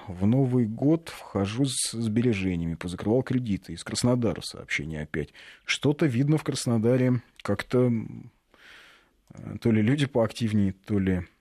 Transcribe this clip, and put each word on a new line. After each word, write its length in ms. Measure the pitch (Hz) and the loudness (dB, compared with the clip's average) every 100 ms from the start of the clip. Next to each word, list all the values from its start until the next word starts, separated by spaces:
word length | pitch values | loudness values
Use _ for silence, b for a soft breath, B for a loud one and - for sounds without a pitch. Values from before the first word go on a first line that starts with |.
| B | B
В 140 | 87 98 | -2 2
Новый 400 | 131 131 127 110 | 4 4 2 0
год 420 | 113 139 165 - | 0 2 2 -2
вхожу 560 | - - 101 101 113 | -16 -6 -2 -2 0
с 260 | 139 127 - | -2 -2 -4
сбережениями, 840 | 113 113 107 123 101 92 87 82 | -2 0 2 2 2 0 -2 -2
позакрывал 480 | 82 90 87 101 123 | -6 -8 -4 0 0
кредиты. 500 | 127 127 120 95 - | 0 -2 -2 -4 -6
Из 100 | 82 | -12
Краснодара 600 | - 104 120 123 113 80 | -8 -2 0 2 0 -4
сообщение 600 | - - - - 76 78 | -8 -14 -6 -6 -6 -8
опять. 280 | 76 80 73 B B B | -6 -6 -6 B B B
Что-то 420 | B - 143 151 160 | B -2 0 2 0
видно 300 | 117 143 156 | 2 2 0
в 80 | |
Краснодаре 800 | - 147 - 117 113 127 127 123 - - | 0 -4 0 2 4 4 4 0 -4 -10
как-то, 460 | - 101 - 127 127 | -4 -4 0 2 2
м, 440 | 113 - 117 120 _ _ B B B B B B B _ - 110 101 | 0 -4 -12 -18 _ _ B B B B B B B _ -16 -12 -2
то 120 | 117 | 2
ли 100 | 110 | 4
люди 240 | 107 151 135 | 4 2 2
поактивнее, 680 | 123 110 - 113 107 98 | 2 0 0 0 2 2
то 260 | 92 - 104 | -2 -2 0
ли 240 | 95 92 87 _ | 2 0 -2 _